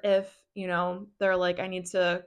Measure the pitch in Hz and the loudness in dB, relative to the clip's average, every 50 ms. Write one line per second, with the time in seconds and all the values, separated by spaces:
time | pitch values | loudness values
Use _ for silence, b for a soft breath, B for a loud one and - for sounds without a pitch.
0 | - 208 196 190 196 196 - _ _ _ - 196 190 180 175 170 180 180 180 185 | 0 2 2 2 2 -2 -12 _ _ _ -12 -10 -6 -2 -2 0 0 0 -2 -6
1 | 202 208 _ - 202 196 185 185 180 180 175 175 - 190 185 185 180 180 - 190 | -10 -14 _ -2 0 2 2 2 2 0 0 -2 -4 -6 -6 -8 -8 -4 0 2
2 | 180 175 175 180 180 | 2 2 2 -2 -4